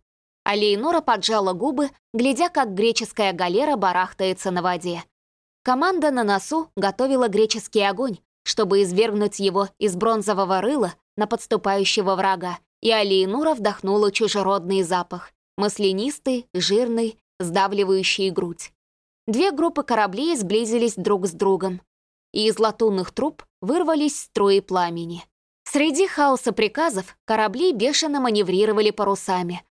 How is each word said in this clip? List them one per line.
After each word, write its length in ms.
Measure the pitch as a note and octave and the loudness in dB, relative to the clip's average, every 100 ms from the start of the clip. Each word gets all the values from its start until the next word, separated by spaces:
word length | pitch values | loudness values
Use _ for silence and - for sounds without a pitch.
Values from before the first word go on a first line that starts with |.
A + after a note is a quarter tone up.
| _ _ _ _ | _ _ _ _
А 100 | - | -2
Леонора 460 | G#3 G#3 G3+ D4 E4+ | 0 2 2 0 0
поджала 520 | D4 G#3+ A3 A3 F#3+ | 0 0 0 0 0
губы, 380 | F3 C4 C4+ C#4+ - _ | -2 -2 -2 -4 -6 _
глядя, 360 | A3+ B3+ C4 E4+ | 0 0 2 0
как 260 | D4+ A#3+ | 0 -2
греческая 580 | F#3+ A#3 A3+ A3 - G3 | 0 0 0 -4 -2 -2
галера 440 | F3 F3+ F#3+ D4+ C4 | 0 0 0 0 0
барахтается 760 | F#3 F3+ F#3 - F#3+ F#3 F#3+ | 0 0 -2 -2 -2 -2 -2
на 120 | F3+ | -2
воде. 400 | F3+ F3 F3+ E3+ - _ _ _ _ _ | -2 -2 -6 -8 -12 _ _ _ _ _
Команда 480 | - B3+ F4 F#4 D4+ | -2 2 2 2 0
на 140 | B3+ | 0
носу 460 | G#3 G3 - D#4+ D#4+ - | 0 0 0 -4 -4 -2
готовила 520 | G3 F#3+ C4 C4 A#3+ | -2 0 0 2 2
греческий 520 | G3+ A3 A3 - G#3+ | 2 2 0 -2 0
огонь, 380 | G3+ F#3+ F3+ E3+ _ _ | 0 0 -4 -6 _ _
чтобы 400 | - - G3 G3 | -6 -2 2 2
извергнуть 560 | F#3+ F3+ A3+ G#3 G#3 - | 2 2 2 0 -2 0
его 300 | G3 F#3 G3 - | -2 -2 -4 -2
из 180 | G3+ F3+ | -2 0
бронзового 640 | A3 A3+ G3+ F#3+ F#3 F#3 | 0 0 0 0 0 0
рыла 340 | G#3+ D4 F3+ - _ - | 0 0 -2 -4 _ -6
на 100 | G#3 | -4
подступающего 880 | A3+ - A3 G3+ G3 F#3+ A3 F#3+ | -4 -2 -2 0 0 0 0 0
врага, 440 | F#3+ F#3+ F#3+ F3+ F3 _ _ | 0 0 -2 -6 -10 _ _
и 80 | A3 | 0
Алиенура 640 | A3 G3+ F#3+ F#3 A#3+ D#4+ | 2 2 2 2 0 0
вдохнула 580 | C4+ G#3 G3+ G3 G#3 G#3 | 0 -2 -2 0 2 2
чужеродный 720 | G3 G#3+ G#3 F#3+ G3 F3 G3 | 2 0 2 2 0 0 -2
запах — 500 | E3+ F3+ F3 F3+ - _ _ - | 0 -2 -2 -10 -14 _ _ -4
маслянистый, 920 | G#3 G#3 G3 F#3+ B3+ - C4+ B3+ - | -4 0 0 0 -4 -4 -2 -2 -4
жирный, 640 | F3+ F3 G#3 B3 A3+ A3+ - _ - | -4 0 2 2 0 -2 -6 _ -10
сдавливающий 920 | F3 F#3 G3 G3+ F#3+ F#3+ F#3 - F#3+ | -4 0 0 0 2 2 0 0 0
грудь. 420 | F3+ F3 E3+ - _ _ _ _ _ - | -2 -4 -8 -16 _ _ _ _ _ -4
Две 260 | A3+ G4 | 0 0
группы 300 | C#4+ E4 E4+ | 2 0 -2
кораблей 540 | - A3+ G3+ G3 D#4+ D4 | 0 0 0 0 -2 -2
сблизились 600 | F#3 G#3 A3+ A#3 A#3 F#3+ | 0 0 0 0 0 0
друг 300 | F#3+ G3+ F#3 | 0 0 0
с 60 | |
другом, 480 | E3 G3 F#3 F#3+ F3+ - _ _ _ _ | 0 0 2 -2 -6 -12 _ _ _ _
и 140 | - G#3+ | -2 0
из 120 | G#3+ | 2
латунных 540 | A3 G#3 A3 F#3+ F3+ | 0 2 0 0 -4
труб 300 | - C#4+ - - _ | -4 -4 -4 -18 _
вырвались 580 | F#3 E4 E4 D#4 D4 - | -2 0 2 0 0 -4
струи 400 | - - G3 G3 | -6 -2 2 2
пламени. 640 | G3 F#3 E3+ E3+ E3+ E3+ - _ _ _ | 2 -2 -2 -4 -10 -12 -16 _ _ _
Среди 420 | - C#4 D#4 C#4+ F#4+ | -4 0 2 2 0
хаоса 460 | - C#4+ B3+ A#3+ | 2 2 2 0
приказов 640 | G3+ G#3+ - E4 F#3+ F3+ - | 0 -2 0 -2 -2 -8 -14
корабли 480 | - A3 G#3+ A#3+ F4+ | -4 0 0 0 0
бешено 480 | A#3 A#3+ D4 D#4 C#4+ | 2 0 0 -2 0
маневрировали 720 | B3 G#3 F#3 F#3 G#3+ G#3 G#3+ | 0 0 2 2 2 2 2
парусами, 760 | G#3 G3 G3 - F3+ F3 F3+ - | 0 -2 -2 -2 -2 -2 -8 -12